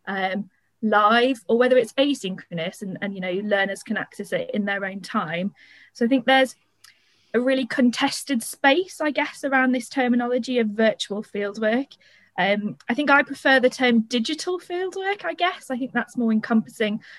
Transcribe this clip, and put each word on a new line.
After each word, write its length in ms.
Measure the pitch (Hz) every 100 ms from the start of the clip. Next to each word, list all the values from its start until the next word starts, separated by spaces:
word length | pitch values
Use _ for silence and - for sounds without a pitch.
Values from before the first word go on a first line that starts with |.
| -
um, 420 | 196 190 190 185 _ _ _
live, 640 | 220 208 208 233 254 254 -
or 100 | 233
whether 200 | 247 254
it's 160 | 226
asynchronous 880 | - 285 277 190 185 - 170 170 -
and, 140 | 190 -
and, 120 | 202
you 60 | 196
know, 120 | 185 185
learners 400 | 208 196 196 196
can 140 | - 202
access 340 | - - 202
it 180 | - -
in 100 | 214
their 220 | 202 202 190
own 160 | 196
time. 520 | 180 220 160 170 196 - - - -
So 120 | - 233
I 20 |
think 180 | 269 247
there's 300 | 269 254 - _ _ - _ _ _ _
a 60 | 226
really 240 | 254 262 247
contested 760 | - 247 - 277 - - 254
space, 600 | - - 277 302 381 -
I 100 | 302
guess, 320 | 277 294 -
around 280 | 277 269 262
this 180 | 254 -
terminology 680 | 277 247 247 240 247 240 247
of 80 | 214
virtual 560 | 208 220 - - 208
fieldwork. 760 | - 202 202 208 220 240 277 - _ _ _ -
Um, 400 | 190 208 208 - -
I 60 |
think 160 | 247 285
I 140 | 285
prefer 360 | 285 277 277 262
the 100 | 254
term 320 | - 247 233
digital 580 | 220 247 233 311 359 359
fieldwork, 680 | - 359 370 381 381 403 339
I 80 |
guess. 360 | 339 359 359 -
I 80 | 247
think 140 | 262
that's 240 | 240 - -
more 160 | 226
encompassing 680 | 220 - 226 - - 214 220 -